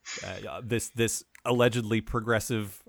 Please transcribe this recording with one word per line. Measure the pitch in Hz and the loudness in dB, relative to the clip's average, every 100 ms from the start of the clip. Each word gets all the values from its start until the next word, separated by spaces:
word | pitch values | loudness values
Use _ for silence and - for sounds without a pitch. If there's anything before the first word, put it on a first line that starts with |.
| - - | -14 -10
Uh, | 98 95 101 | -10 -10 -10
uh, | 80 | -10
this, | 120 113 - | -2 -2 -2
this | 117 113 - - - | 0 0 0 -8 -8
allegedly | 123 123 120 117 107 113 | 0 4 6 4 0 0
progressive, | - 120 113 113 - 113 104 - | 0 -4 2 0 2 -2 -4 -10